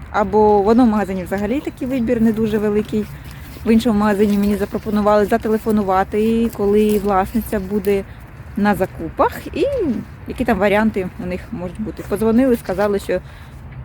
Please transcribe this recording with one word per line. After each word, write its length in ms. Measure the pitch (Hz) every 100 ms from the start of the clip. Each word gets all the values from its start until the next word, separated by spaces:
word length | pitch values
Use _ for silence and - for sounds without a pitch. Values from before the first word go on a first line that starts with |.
| -
або 520 | 202 202 208 208 208
в 60 | 196
одному 240 | 226 247
магазині 320 | 208 185 190
взагалі 360 | 175 196 208 277
такий 280 | 320 - 262
вибір 340 | 262 226 240
не 100 | 226
дуже 260 | 214 220 214
великий, 480 | 208 208 214 214 202 - - - - -
в 60 | 214
іншому 280 | 226 240 208
магазині 400 | 208 196 214 202
мені 180 | 202 202
запропонували 680 | 202 214 220 208 208 208 196
зателефонувати, 1200 | 226 226 220 226 214 190 190 190 208 220 226 233 -
коли 420 | 202 208 214 208
власниця 640 | 202 190 196 226 - 214
буде 440 | 185 208 196 196 196 - - - - -
на 180 | 208
закупах, 720 | 180 185 - 160 - 453 - -
і 120 | - 523 539 330 214 - - -
які 160 | -
там 140 | 247 208
варіанти 500 | 202 208 220 208 185 -
у 40 | 180
них 140 | 185 -
можуть 280 | 170 180 180
бути. 240 | 214 - -
Подзвонили, 480 | 202 220 226 269 233
сказали, 420 | - 185 208 196
що, 220 | - 180 - - - - - -